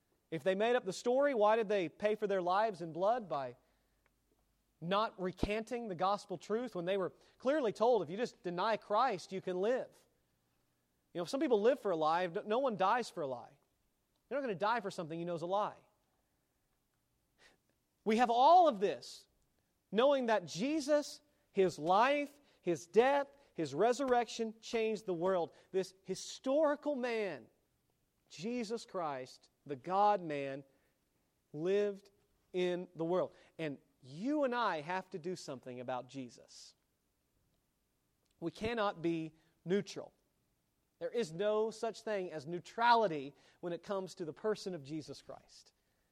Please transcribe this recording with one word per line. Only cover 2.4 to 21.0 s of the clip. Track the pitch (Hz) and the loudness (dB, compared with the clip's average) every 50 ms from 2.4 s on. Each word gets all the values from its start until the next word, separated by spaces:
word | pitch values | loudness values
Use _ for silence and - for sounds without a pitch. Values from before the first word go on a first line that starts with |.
lives | 175 175 180 202 220 226 196 156 | 0 2 2 2 2 0 -2 -6
in | 175 165 | -8 -8
blood | 151 165 185 208 233 247 214 160 | -4 0 0 0 0 0 -2 -6
by | 156 143 135 123 120 _ _ _ _ _ _ _ _ _ _ _ _ _ _ _ _ _ _ _ _ _ _ _ _ - | -6 -4 -6 -6 -10 _ _ _ _ _ _ _ _ _ _ _ _ _ _ _ _ _ _ _ _ _ _ _ _ -10
not | 156 170 190 202 220 226 - | -4 -2 0 0 0 0 -4
recanting | - 180 185 180 - - 196 208 220 220 - 247 233 233 | -4 -6 -6 -4 -4 -4 -4 -4 -4 -4 -6 -8 -8 -6
the | 220 185 | -6 -4
gospel | 147 185 190 208 196 - - 190 | 0 0 0 0 0 -4 -8 -10
truth | 156 - - 208 226 254 240 - | -10 -6 -4 -4 -4 -4 -6 -6
when | 180 170 | -6 -4
they | 180 202 | -2 -2
were | 196 180 151 - - - _ _ _ | 0 -2 -4 -6 -10 -20 _ _ _
clearly | - 247 294 320 269 214 | -2 0 0 2 2 0
told, | 170 - 214 240 254 208 170 | 0 2 4 4 4 4 2
"If | 143 | -2
you | 180 | -4
just | 202 247 202 - _ - | -4 -4 -6 -6 _ -8
deny | 175 175 175 190 226 220 | -6 -2 0 0 0 0
Christ, | 208 - - 208 214 254 262 208 170 - - | -2 -2 0 2 2 2 2 0 -4 -6 -8
you | 190 185 | -10 -8
can | - 185 180 180 | -6 -4 -2 0
live"? | 190 220 262 240 - - - - _ _ _ _ _ _ _ _ _ _ _ _ _ _ _ _ _ _ _ _ _ _ - | 0 0 0 0 -2 -6 -14 -20 _ _ _ _ _ _ _ _ _ _ _ _ _ _ _ _ _ _ _ _ _ _ -8
You | 170 | -6
know, | 175 | -6
some | - - 269 | -4 -2 0
people | 320 294 247 202 | 2 2 2 4
live | 202 240 294 269 | 4 4 2 2
for | - 202 | 0 0
a | 175 | 0
lie. | 160 156 151 165 175 185 175 165 208 - | 2 2 2 2 2 0 -2 -4 -6 -4
No | 208 208 247 | -2 0 0
one | 277 262 220 | 0 0 0
dies | 170 185 190 226 247 226 - | 2 2 2 2 2 -2 -4
for | - 180 | -6 -6
a | 151 | -6
lie. | 135 127 120 107 - - _ _ _ _ _ _ _ _ _ _ _ _ _ _ - | -6 -6 -8 -10 -16 -20 _ _ _ _ _ _ _ _ _ _ _ _ _ _ -6
They're | 233 | -6
not | 285 277 | -4 -2
gonna | 247 196 | -4 -2
die | 151 196 214 233 240 | 0 0 0 0 0
for | 196 196 | -2 -6
something | - - 175 147 165 170 | -6 -8 -8 -6 -6 -6
you | 170 | -6
know | 175 175 | -4 -6
is | 165 | -4
a | 165 | -4
lie. | 175 190 208 208 160 123 - - _ _ _ _ _ _ _ _ _ _ _ _ _ _ _ _ _ _ _ _ _ _ _ _ _ _ _ _ _ _ _ - - _ _ _ _ _ _ _ _ _ _ - | -2 0 0 0 -2 -4 -10 -20 _ _ _ _ _ _ _ _ _ _ _ _ _ _ _ _ _ _ _ _ _ _ _ _ _ _ _ _ _ _ _ -20 -20 _ _ _ _ _ _ _ _ _ _ -2
We | 202 220 | 0 2
have | 220 247 240 | 4 4 4
all | 233 240 262 302 339 370 349 | 4 6 8 8 10 10 8
of | 302 240 190 | 6 4 2
this, | 208 185 139 120 - - - - - _ _ _ _ _ _ _ _ _ _ _ _ - | 0 0 -2 -2 -6 -14 -18 -18 -20 _ _ _ _ _ _ _ _ _ _ _ _ -4
knowing | - 208 254 285 285 269 247 | 0 2 4 4 4 2 2
that | 226 220 202 175 | 2 0 0 0
Jesus, | 147 - 160 220 285 311 320 262 277 302 294 | -4 -6 -4 -2 0 -2 -2 0 2 2 2